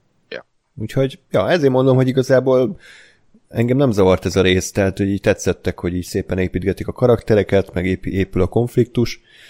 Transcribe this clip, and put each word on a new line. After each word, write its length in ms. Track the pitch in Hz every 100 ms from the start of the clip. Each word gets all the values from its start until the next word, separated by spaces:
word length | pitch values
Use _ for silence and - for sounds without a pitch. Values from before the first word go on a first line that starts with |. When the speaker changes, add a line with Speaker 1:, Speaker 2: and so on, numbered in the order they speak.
| _ _ _
Speaker 1:
Ja. 160 | 120 - _ _ -
Speaker 2:
Úgyhogy, 440 | 110 135 135 - _
ja, 180 | - 101
ezért 220 | 175 139
mondom, 240 | 127 131 131
hogy 120 | 127
igazából 720 | 127 127 131 131 127 120 - - - - _ _ _ _
engem 280 | - 120 131
nem 140 | 139
zavart 340 | 104 92 92 92
ez 100 | 95
a 60 |
rész, 300 | 92 92 -
tehát, 260 | - 95 95
hogy 100 | 98
így 140 | 101
tetszettek, 580 | 107 95 95 - 95 -
hogy 160 | 90 90
így 100 | 87
szépen 320 | 98 - 95
építgetik 500 | 92 92 92 90 92
a 40 |
karaktereket, 840 | - 123 113 - 107 95 98 -
meg 120 | 90 92
épi-, 280 | 92 -
épül 280 | 95 92 -
a 60 | 87
konfliktus. 720 | 113 120 - 113 123 117 - _ _ -